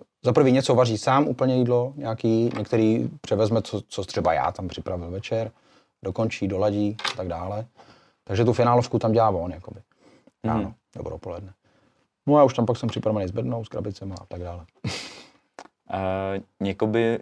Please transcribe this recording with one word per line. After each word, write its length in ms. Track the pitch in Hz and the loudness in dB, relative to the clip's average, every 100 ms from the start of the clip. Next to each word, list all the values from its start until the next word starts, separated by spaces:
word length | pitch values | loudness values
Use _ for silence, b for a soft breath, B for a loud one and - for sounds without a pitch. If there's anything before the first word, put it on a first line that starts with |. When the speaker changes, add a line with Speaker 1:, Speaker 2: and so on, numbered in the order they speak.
| - _ | -12 _
Speaker 1:
za 100 | 127 | 2
prvý 180 | 120 135 | 4 6
něco 240 | 127 131 123 | 4 4 4
vaří 220 | 120 110 | 4 2
sám 300 | - 131 147 | 2 2 2
úplně 280 | 127 131 127 | 0 2 2
jídlo, 380 | 120 123 127 143 | 2 2 0 -6
nějaký, 540 | 135 113 117 113 117 113 | -6 -2 2 2 2 -2
některý 520 | 104 117 110 113 120 - | -2 2 4 2 0 -6
převezme, 400 | - 101 107 110 | -2 2 2 2
co, 200 | 101 104 - | 0 -8 -8
co 180 | - 95 | -10 -6
třeba 280 | - 82 | -2 0
já 180 | 78 71 | 2 0
tam 160 | - 92 | -4 -8
připravil 440 | - - 92 85 | -8 -6 -6 -6
večer, 400 | 92 - 113 110 b b b b b | -10 -4 -4 -4 b b b b b
dokončí, 440 | 95 92 113 - 98 | -8 -2 -2 -2 -2
doladí 500 | 95 104 104 104 110 - | 0 0 2 -2 -2 -8
a 40 | - | -6
tak 100 | 92 | -6
dále. 380 | 85 92 104 117 b b b b b | -6 -6 -6 -8 b b b b b
Takže 220 | _ 101 127 | _ 2 2
tu 80 | |
finálovku 460 | 120 120 123 120 117 | 4 4 4 2 0
tam 120 | 110 | 2
dělá 180 | 107 110 | 4 4
on, 220 | 92 85 | 2 -4
jakoby. 280 | 82 - - - b b b b _ | -8 -14 -20 -20 b b b b _
Speaker 2:
Mhm. 120 | 110 - | -4 -2
Speaker 1:
Ráno, 160 | 104 113 _ - | -4 -10 _ -12
nebo 140 | - | -10
dopoledne. 440 | 87 92 87 95 - _ _ _ _ _ _ - | -10 -10 -12 -12 -20 _ _ _ _ _ _ 2
No 100 | 147 | 6
a 60 | |
už 100 | 139 | 6
tam 120 | - 120 | 6 0
pak 120 | 120 | 0
jsem 120 | 120 | -2
připravený 380 | 113 - 107 92 | -2 -2 -2 -2
s 40 | |
bednou, 340 | 104 123 120 110 | -4 -4 -6 -8
s 40 | |
krabicema 460 | 113 104 95 98 95 | -8 -8 -8 -12 -12
a 40 | 95 | -12
tak 160 | 90 | -12
dále. 220 | 87 87 82 _ - B B B B B B - - _ _ | -10 -12 -16 _ -10 B B B B B B -20 -20 _ _
Speaker 2:
Eh, 500 | 95 95 95 95 98 - _ | -4 -2 -2 -2 -6 -8 _
někoby-, 600 | 98 98 110 110 117 117 | -4 0 0 2 2 0